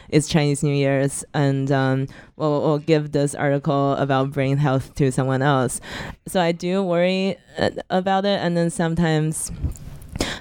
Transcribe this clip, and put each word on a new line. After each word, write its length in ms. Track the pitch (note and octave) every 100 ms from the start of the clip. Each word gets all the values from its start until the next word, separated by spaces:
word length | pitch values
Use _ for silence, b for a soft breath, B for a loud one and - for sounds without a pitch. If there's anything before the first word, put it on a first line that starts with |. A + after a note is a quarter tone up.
| B
it's 180 | D3+ -
Chinese 340 | E3 D3 C#3+
New 120 | D3
Year's 500 | C#3+ C3+ C#3 C#3 - -
and, 380 | D3+ C#3 C#3 C3+
um, 340 | C#3 C3+ C3 C3+ B B -
we'll, 260 | D#3 D3
we'll 160 | C3 D3
give 320 | D3+ D#3 D3+
this 240 | D3 C#3+
article 600 | - C#3+ C#3+ D3+ C#3 C#3
about 360 | C#3 C#3 C3+ C#3
brain 280 | C#3 C3+ C#3
health 360 | C#3+ C3 -
to 160 | - C#3
someone 320 | C3 C3 C3
else." 380 | C#3 C3+ B2 - B B B B -
So 120 | F#3+
I 120 | E3+
do 320 | E3+ F3+ F#3+
worry, 520 | F#3+ E3+ F3+ F#3 F#3+ - _ C#3
uh, 120 | - - -
about 340 | F#3+ F#3 F#3+
it, 140 | G3+ G3
and 160 | E3+ E3+
then 140 | E3+
sometimes 800 | - E3 E3 E3+ D#3 D#3 D#3 - B B B B B B B B B